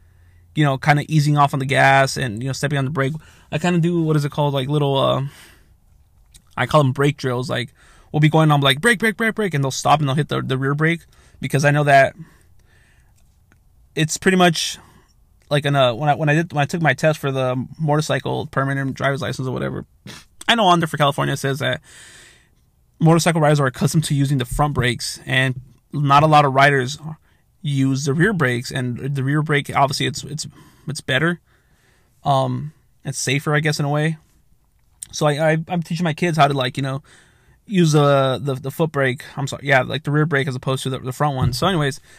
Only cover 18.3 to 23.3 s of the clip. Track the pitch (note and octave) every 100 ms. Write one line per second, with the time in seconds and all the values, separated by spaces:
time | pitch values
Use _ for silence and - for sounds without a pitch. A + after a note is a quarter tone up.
18.3 | B2+ D3 - C#3 C#3 C3+ B2+ C3+ C#3 G#2
19.3 | C3 C3 B2 C3+ C3+ - _ - - -
20.3 | - - A#3 F#3+ F3 E3 D3 D3 C#3+ C#3+
21.3 | C#3 C#3 C#3 B2+ B2+ - - - - -
22.3 | _ _ _ _ _ _ - D#3+ E3 F3